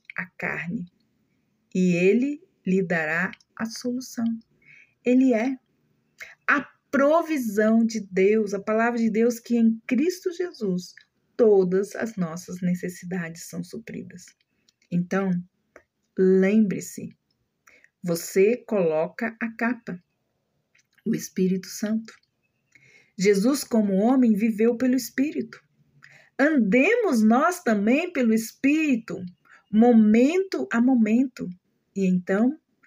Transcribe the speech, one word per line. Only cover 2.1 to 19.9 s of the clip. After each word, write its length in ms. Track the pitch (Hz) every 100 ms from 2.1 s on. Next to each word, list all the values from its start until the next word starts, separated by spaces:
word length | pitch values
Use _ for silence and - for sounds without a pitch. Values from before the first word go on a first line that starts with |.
| 226 277 294 _ _
lhe 200 | - 190
dará 480 | 180 170 156 165 190 - _ -
a 100 | 226
solução. 600 | 226 254 247 254 - 233 226 - _ _ - _ _
Ele 300 | - 254 262
é 240 | 220 254 262 _ _ _ _ _ - - - -
a 140 | 277 - _ _
provisão 920 | - 277 330 320 311 233 202 214 226
de 160 | 220 220
Deus, 540 | 196 185 190 220 202
a 60 | 196
palavra 400 | 196 220 233 240
de 100 | 226
Deus 300 | 202 226 233
que 180 | - 233
em 240 | 226 226 -
Cristo 440 | 247 330 359 370
Jesus 640 | 349 359 - 208 180 180 - _ _ _ -
todas 600 | 226 196 185 185 196 -
as 200 | 226 196
nossas 460 | 165 175 - 180
necessidades 840 | 180 180 180 180 180 190 165 165 -
são 180 | 165
supridas. 640 | 175 151 - 165 180 180 - _ _ _ _ _ _
Então, 400 | 175 175 190 196 175 180 _ _ - _ _ _ -
lembre-se, 920 | 190 190 190 220 208 - - - - - _ _ _ _ _ _ _ _
você 540 | 175 170 - 196 202 247
coloca 800 | - 208 165 156 180 - 226 -
a 100 | 233 -
capa, 440 | 233 240 -